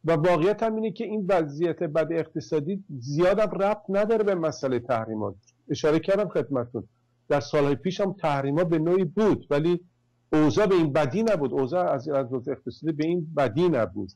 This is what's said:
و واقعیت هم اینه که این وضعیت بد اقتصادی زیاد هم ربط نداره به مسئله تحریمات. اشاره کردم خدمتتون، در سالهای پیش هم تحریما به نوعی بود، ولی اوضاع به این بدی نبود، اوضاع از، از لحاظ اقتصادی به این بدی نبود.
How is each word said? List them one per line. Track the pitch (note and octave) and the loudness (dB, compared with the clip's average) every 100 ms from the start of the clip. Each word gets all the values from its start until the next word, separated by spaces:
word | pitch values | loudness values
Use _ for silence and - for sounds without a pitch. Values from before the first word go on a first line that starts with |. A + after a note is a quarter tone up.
و | D#3 | 0
واقعیت | C#3 E3+ F3 F3+ G#3 | 2 2 2 2 0
هم | A3+ | -2
اینه | A3 A3 | -2 -6
که | - | -6
این | A3 G#3+ F#3 | -6 -6 0
وضعیت | F#3+ D3+ C#3+ E3+ D#3+ | 0 0 -2 -4 -2
بد | E3+ D#3 D#3 | -2 -2 -2
اقتصادی | E3 D#3 D#3+ - D#3 C#3+ G3 - C#3 | -2 -4 -8 -4 -4 -2 -8 -8 -12
زیاد | A#2+ D3 F3+ G3+ | -6 2 2 4
هم | G#3+ | 0
ربط | F3+ G3 G#3 - | 0 -2 -2 -2
نداره | G3 G#3 A3+ | 0 2 2
به | G3+ | 2
مسئله | F#3 D#3+ - C3+ B2 | 0 -2 -2 -2 -2
تحریمات. | A#2+ A#2 A2 A2 G#2 F#2 _ _ - | 0 -2 -2 -4 -6 -8 _ _ -8
اشاره | D3+ D#3 D#3+ | -2 2 2
کردم | D#3+ G3 G3+ | 2 0 0
خدمتتون، | E3+ C3+ C3+ A#2+ A#2 - _ _ _ _ | -2 -2 -4 -4 -8 -10 _ _ _ _
در | C#3+ | -2
سالهای | C3+ D#3 C#3+ | 0 0 2
پیش | C#3+ F#3+ F#3 | 0 -2 -2
هم | G3+ | -2
تحریما | F3+ D#3+ C#3 C#3 C#3+ | -2 -2 0 0 0
به | F3 E3 | 0 0
نوعی | D#3+ F#3 | 2 2
بود، | F3+ G3+ G#3+ D#3+ - | 0 2 2 2 0
ولی | C#3+ D#3+ F3 - _ _ _ _ | 0 2 0 -4 _ _ _ _
اوضاع | D#3 D3+ C3 G#3 | 4 4 4 4
به | |
این | F#3 D#3 | 4 4
بدی | C#3 D3 F3 | 2 0 0
نبود، | A3+ F#3+ C#3 | 2 2 0
اوضاع | C#3 C3 F3 F3 | 0 0 0 0
از، | D3 C#3 | -2 -2
از | C#3 B2+ | -2 -2
لحاظ | C3 A#2 | -6 -6
اقتصادی | C3+ - - D3+ | -8 -8 -8 -6
به | D3 D#3 | -2 -2
این | F3 D#3+ D3+ | -2 -4 -2
بدی | C3 G#2+ F3+ | 0 2 2
نبود. | C#3 G#2+ G2 F#2+ | 2 -2 -4 -10